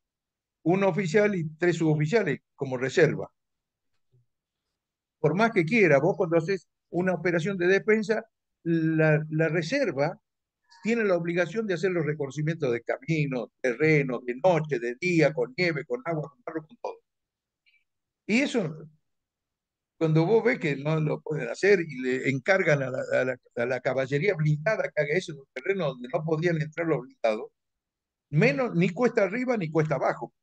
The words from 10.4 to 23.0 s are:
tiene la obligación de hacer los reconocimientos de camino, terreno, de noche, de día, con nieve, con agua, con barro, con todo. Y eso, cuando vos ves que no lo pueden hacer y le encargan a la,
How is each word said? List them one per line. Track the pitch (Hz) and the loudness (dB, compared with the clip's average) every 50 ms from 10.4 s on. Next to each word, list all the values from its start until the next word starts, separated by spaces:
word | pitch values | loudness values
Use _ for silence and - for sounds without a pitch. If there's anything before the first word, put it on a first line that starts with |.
| _ _ _ _ _ _ _ - | _ _ _ _ _ _ _ -6
tiene | - 208 233 233 214 | -2 -2 0 2 2
la | 196 180 | 2 2
obligación | 170 165 170 170 180 170 156 170 226 226 | 0 0 -2 -2 -2 -2 -2 -2 -4 -4
de | 202 175 | -2 -2
hacer | 156 190 190 | -2 -2 0
los | 180 170 147 | 0 0 -2
reconocimientos | 151 151 151 139 131 127 151 151 156 165 165 147 123 | -2 -4 -4 -6 -8 -6 -4 -4 -2 -2 0 0 0
de | 120 117 | 0 0
camino, | - - 113 - - 156 160 156 147 131 131 123 107 - _ _ | -2 -4 -6 -4 -2 -2 0 0 0 0 -2 -4 -6 -8 _ _
terreno, | - 127 113 123 156 160 156 147 131 123 120 113 123 | -2 -2 0 2 4 4 4 4 2 0 -4 -6 -6
de | 123 123 131 | -6 -4 2
noche, | - 185 170 156 156 151 135 120 | 2 4 4 2 0 -2 -4 -4
de | 120 120 123 - | -4 -4 -6 -4
día, | 175 180 175 160 147 135 | -2 0 2 4 4 2
con | 156 127 120 - - | 2 0 -4 -4 -2
nieve, | - 180 170 156 139 - | -2 -2 -2 -2 -4 -6
con | - 123 127 - | -6 -8 -6 -6
agua, | 170 165 156 147 - | -6 -6 -6 -6 -10
con | _ _ - | _ _ -14
barro, | 160 160 160 156 | -10 -10 -10 -10
con | - 139 - | -14 -16 -14
todo. | - 107 - - _ _ _ _ _ _ _ _ _ _ _ _ _ _ _ _ _ _ _ _ _ _ _ _ _ | -12 -12 -12 -14 _ _ _ _ _ _ _ _ _ _ _ _ _ _ _ _ _ _ _ _ _ _ _ _ _
Y | - 208 254 | 0 0 0
eso, | 285 233 - 233 180 147 156 - - - _ _ _ _ _ _ _ _ _ _ _ _ _ _ _ _ _ _ _ _ _ | 2 0 0 -2 -2 -4 -6 -10 -16 -20 _ _ _ _ _ _ _ _ _ _ _ _ _ _ _ _ _ _ _ _ _
cuando | - 160 156 156 160 165 | -2 0 2 4 4 4
vos | 190 226 220 208 | 4 4 4 4
ves | 240 262 - | 2 0 0
que | 170 151 139 | -2 -4 -4
no | 131 143 151 160 156 | -2 -2 -2 0 0
lo | 156 143 131 - | 0 0 -2 -4
pueden | - - 156 143 123 117 | -6 -6 -6 -6 -6 -6
hacer | 117 - 185 202 202 180 | -4 0 4 4 4 4
y | 170 160 135 127 | 2 -2 -6 -6
le | 127 127 127 131 - 151 | -2 -2 -2 -2 0 -2
encargan | 135 131 - 202 190 190 180 160 147 139 | -2 0 0 2 2 2 2 2 2 2
a | 131 127 | 0 -2
la, | 131 - | -6 -6